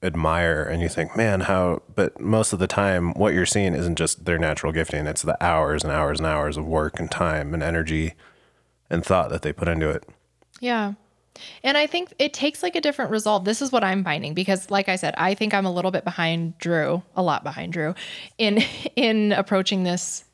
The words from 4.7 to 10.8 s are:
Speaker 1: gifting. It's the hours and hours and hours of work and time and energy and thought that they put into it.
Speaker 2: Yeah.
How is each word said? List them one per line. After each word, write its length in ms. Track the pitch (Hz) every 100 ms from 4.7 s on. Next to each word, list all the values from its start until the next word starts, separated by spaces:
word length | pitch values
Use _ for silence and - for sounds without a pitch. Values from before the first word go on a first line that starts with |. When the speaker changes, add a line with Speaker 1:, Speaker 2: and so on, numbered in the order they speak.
Speaker 1:
gifting. 340 | 78 80 76 76
It's 140 | 71
the 200 | 78 -
hours 400 | 87 82 73 76
and 100 | 76
hours 260 | 73 76 78
and 80 | 80
hours 300 | 76 73 73
of 80 | 78
work 340 | 80 76 -
and 100 | 80
time 440 | - 87 78 71
and 100 | 82
energy 500 | 76 82 80 78 80 - - _ _ _ _ _ _
and 160 | 85 82
thought 240 | 92 78
that 140 | 82
they 100 | 76
put 140 | 71 85
into 200 | 82 78
it. 140 | 73 - - _ _ _ -
Speaker 2:
Yeah. 340 | 247 233